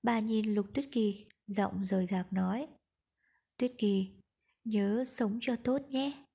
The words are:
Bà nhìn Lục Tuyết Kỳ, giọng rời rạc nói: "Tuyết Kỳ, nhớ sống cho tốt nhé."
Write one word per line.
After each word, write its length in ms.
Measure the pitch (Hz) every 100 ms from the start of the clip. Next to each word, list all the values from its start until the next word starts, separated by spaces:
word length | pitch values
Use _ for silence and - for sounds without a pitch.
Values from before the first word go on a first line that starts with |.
Bà 160 | 233 233
nhìn 340 | 220 220 214
Lục 120 | 208 202
Tuyết 120 | - 277
Kỳ, 340 | 240 214 202 - - -
giọng 360 | 196 196 185
rời 240 | 190 190 185
rạc 260 | 185 180
nói: 340 | 190 185 214 302 - _ _ _ _ _ _ _ _
"Tuyết 140 | 247 247
Kỳ, 340 | 214 196 190 - _ _ _ _
nhớ 400 | 226 214 196 220 254
sống 320 | - 220 226
cho 140 | 247 233
tốt 260 | - 269 277
nhé." 340 | 262 277 277 -